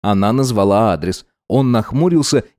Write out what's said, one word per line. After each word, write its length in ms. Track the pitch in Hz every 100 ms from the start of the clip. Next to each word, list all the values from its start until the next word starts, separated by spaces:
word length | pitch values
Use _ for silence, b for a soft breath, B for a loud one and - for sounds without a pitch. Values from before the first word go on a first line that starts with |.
Она 300 | 104 101 101
назвала 600 | 131 127 107 98 101 113
адрес. 340 | 80 85 - - _ -
Он 240 | 131 131
нахмурился 720 | 120 - 131 180 165 139 135 -